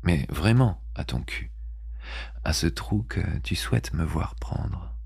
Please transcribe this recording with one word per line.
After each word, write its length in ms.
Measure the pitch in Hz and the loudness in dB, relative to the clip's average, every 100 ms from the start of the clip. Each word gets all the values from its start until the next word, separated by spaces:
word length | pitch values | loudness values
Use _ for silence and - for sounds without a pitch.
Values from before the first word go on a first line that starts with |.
mais 220 | - 82 64 | 4 4 2
vraiment 540 | 76 95 117 123 87 - - | 4 6 8 6 4 -6 -6
à 100 | 69 | -2
ton 160 | 62 | -2
cul, 320 | - - 53 - - - - - - - - - | -2 -6 -8 -8 -10 -8 -10 -10 -8 -8 -8 -4
à 80 | - | 0
ce 160 | 80 82 | 2 2
trou 360 | - - 104 | 0 -2 -2
que 360 | 117 - 87 78 | 0 -2 0 -2
tu 160 | - 92 | -2 -4
souhaites 380 | - 117 - | 0 0 0
me 100 | 78 | -2
voir 320 | 80 78 - - | 0 0 -2 -4
prendre 600 | - - - 87 - - | -4 -4 -2 -4 -6 -10